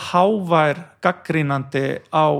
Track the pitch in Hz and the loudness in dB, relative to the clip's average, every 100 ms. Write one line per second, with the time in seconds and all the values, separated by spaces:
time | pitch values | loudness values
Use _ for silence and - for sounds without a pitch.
0 | - 180 190 220 175 165 151 151 170 _ | 0 2 2 0 0 2 2 -2 -10 _
1 | 180 180 - 160 143 139 135 143 135 - | -4 -4 -4 -2 -2 -2 -4 -4 -4 -6
2 | - 160 156 147 | -4 0 2 0